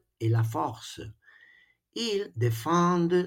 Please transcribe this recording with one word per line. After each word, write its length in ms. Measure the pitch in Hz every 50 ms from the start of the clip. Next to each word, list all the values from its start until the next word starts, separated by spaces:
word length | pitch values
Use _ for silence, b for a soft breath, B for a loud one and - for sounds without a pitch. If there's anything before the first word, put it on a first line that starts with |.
| _ _ _ _
et 100 | 117 113
la 140 | 113 113 113
force. 580 | 113 117 156 160 139 113 - - - - - - 110 - _ b b b b b b b b b b b b b _ _
Il 380 | 220 233 233 202 196 208 214 -
défend 720 | 113 117 120 113 113 - 151 170 175 175 175 180 175 170 170 180 180 180